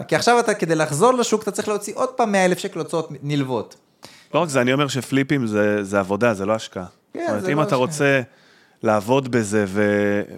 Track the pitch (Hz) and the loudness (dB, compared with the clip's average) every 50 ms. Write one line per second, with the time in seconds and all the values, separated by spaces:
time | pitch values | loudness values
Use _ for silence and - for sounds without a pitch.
0 | - - 160 151 - 233 240 240 226 226 202 - 196 165 165 160 156 143 143 143 | 0 -2 -2 0 4 4 4 4 4 2 0 -2 0 0 0 0 0 0 0 2
1 | 196 247 254 247 233 - 220 214 - 208 196 - 208 214 208 202 - - 202 - | 4 4 4 4 0 0 0 -2 -2 -4 -6 -6 -4 -4 -4 -4 -6 -8 -6 -4
2 | 262 254 - - 240 214 202 196 185 185 185 180 - 190 - 170 151 - - 165 | -4 -4 -2 -2 -2 2 2 2 4 4 2 0 -4 -8 -8 -8 -8 -4 -4 -4
3 | 156 160 147 135 127 143 147 143 139 127 127 110 98 - - _ _ _ _ _ | -4 -4 -10 -10 -6 -4 -2 -2 -2 -2 -2 -4 -4 -6 -12 _ _ _ _ _
4 | - - - - - _ - 147 175 165 131 131 123 123 131 143 147 135 127 135 | -20 -20 -20 -20 -10 _ 0 0 0 2 2 2 2 2 2 2 0 0 -2 -6
5 | 117 - 135 135 135 135 151 139 120 110 104 104 104 104 104 104 101 98 101 101 | -4 -2 0 0 2 2 0 -2 -2 0 0 2 2 2 2 0 -2 0 0 0
6 | 98 90 101 101 117 120 110 92 98 98 110 110 - - - 98 90 90 - _ | 0 0 0 0 2 0 0 0 0 -2 -2 -2 -4 -8 -12 -12 -12 -12 -16 _
7 | _ _ - 302 339 339 214 208 190 185 147 151 151 - 147 127 127 123 156 147 | _ _ -10 -8 -4 -4 -4 -4 -2 -2 0 0 0 0 2 0 0 0 -2 0
8 | 143 139 139 135 123 - _ _ _ _ _ _ _ _ _ _ - 110 107 107 | 0 2 2 2 0 -4 _ _ _ _ _ _ _ _ _ _ 0 0 0 2
9 | 95 110 131 139 135 127 117 120 110 101 107 110 104 95 92 104 104 104 104 104 | 2 2 0 0 0 0 0 0 0 2 0 0 0 0 0 0 2 2 2 2
10 | 104 101 101 101 101 - 95 | 2 2 0 0 -2 -6 -10